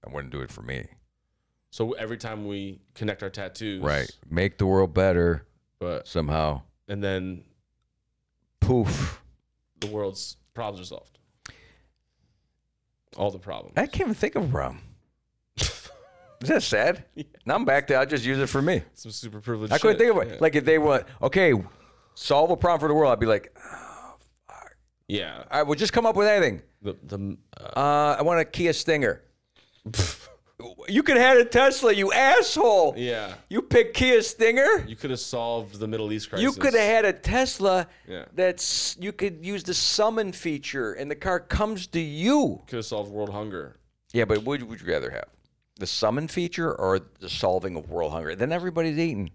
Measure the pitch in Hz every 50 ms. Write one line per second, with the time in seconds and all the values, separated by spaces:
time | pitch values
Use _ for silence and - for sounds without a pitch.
0 | - - 65 71 69 67 62 71 65 60 - - 50 60 65 65 55 - _ _
1 | _ _ _ _ _ _ _ _ _ _ _ _ _ _ - - 117 113 120 -
2 | 113 110 117 107 110 117 110 104 104 101 101 101 98 98 95 92 _ _ _ -
3 | 113 107 101 - - 98 92 - 101 92 - - 110 110 101 92 82 73 73 71
4 | 65 - - _ - - 78 85 92 101 - _ 101 95 92 95 95 87 76 95
5 | 92 95 90 87 85 85 85 76 - _ _ _ _ _ _ _ - 90 87 69
6 | - - - 87 80 71 76 80 78 78 73 69 - _ _ _ _ _ 101 101
7 | 101 98 95 95 92 92 92 90 - _ _ _ _ _ _ _ _ _ _ _
8 | _ _ _ _ _ _ _ _ _ _ _ _ - - 127 123 110 98 - -
9 | - 85 - - _ - _ _ _ _ _ _ _ _ _ _ - 101 107 104
10 | 104 98 95 98 - - - _ _ _ _ - 117 107 101 92 90 87 - -
11 | - _ _ _ _ _ _ _ _ - - _ _ _ _ _ _ _ _ _
12 | _ _ _ _ _ _ _ _ _ _ _ _ _ _ _ _ _ _ _ _
13 | _ _ - - - 101 95 92 90 101 80 55 50 50 - - 247 285 - -
14 | 392 285 214 - - - - - 202 147 123 - 69 - - - - - - _
15 | _ _ _ _ _ _ _ _ _ _ _ - - - - - - - - -
16 | - - _ - - - - _ 123 135 214 - - - - 104 110 156 180 -
17 | - _ _ - 147 _ _ - _ - 139 196 240 254 135 143 139 - 139 131
18 | 131 135 151 143 113 123 135 135 139 127 - 139 135 156 185 - - - _ -
19 | - 113 104 - - 117 104 107 104 120 120 110 107 107 - 151 - 220 208 -
20 | 233 240 220 185 - - - - 160 160 139 151 135 143 160 160 151 151 139 127
21 | 101 - - - - 135 - 190 190 170 135 107 92 - - _ _ _ _ _
22 | _ _ _ - - - 147 143 156 170 180 - - 175 175 156 139 156 147 151
23 | 156 139 120 107 117 113 110 101 - - _ - - - - - - - - -
24 | - - - _ _ _ _ _ _ _ - - - - _ _ _ _ _ _
25 | _ _ 101 104 92 80 64 55 - - - 139 151 143 151 143 214 202 - 240
26 | 226 226 220 190 208 208 208 202 180 135 101 80 - _ _ _ - 101 92 -
27 | - 69 101 98 98 98 95 - _ _ - - - - - - 139 147 147 147
28 | 147 147 143 101 143 160 175 170 156 151 - - 180 170 151 - - - 160 151
29 | 139 110 82 - _ _ _ _ _ _ _ _ _ _ _ _ _ 107 110 -
30 | 98 87 - - - - - _ _ _ _ _ 113 92 - _ - - 202 240
31 | 294 302 285 240 247 254 269 247 240 233 - 240 262 277 277 269 269 233 208 202
32 | 196 190 214 233 269 269 311 494 415 - - 302 403 240 214 196 165 147 - 104
33 | 120 123 120 110 107 98 92 - - _ 185 214 - - - 247 226 226 - -
34 | 254 254 254 226 208 - - - 220 226 233 247 269 311 453 392 - - 113 -
35 | - 147 127 117 - - - 123 117 117 117 117 110 101 98 101 113 107 110 110
36 | 110 104 107 110 110 - - 196 214 269 277 285 294 277 233 233 214 208 226 226
37 | 220 202 185 - - - 190 247 262 254 - - 190 196 185 185 175 - - _
38 | _ - 92 87 67 - _ 160 185 185 180 180 - - - - - - - -
39 | 175 202 208 - 185 202 180 156 160 180 202 202 160 180 185 - - - - -
40 | 214 220 226 220 214 190 180 - - 170 156 143 143 - - 139 123 110 92 92
41 | 135 143 147 147 156 185 185 175 - _ - - 214 214 220 196 180 - - 170
42 | 165 151 147 151 170 220 277 302 277 156 92 - - - - 120 110 - - 107
43 | 104 101 101 104 104 98 101 104 107 110 95 87 76 65 - _ _ _ _ _
44 | _ _ - 120 113 101 110 104 110 127 143 139 123 110 113 104 - 92 80 76
45 | 65 60 64 58 - - _ _ _ _ _ _ _ _ _ _ 95 92 - -
46 | - 107 110 135 156 160 - - 175 170 - - 170 160 - - - 95 95 95
47 | 92 - _ _ - 90 - - - 95 92 92 87 98 90 80 78 78 82 87
48 | 85 76 76 82 80 78 82 95 113 135 160 175 175 185 170 165 165 165 151 147
49 | 165 170 147 101 98 80 -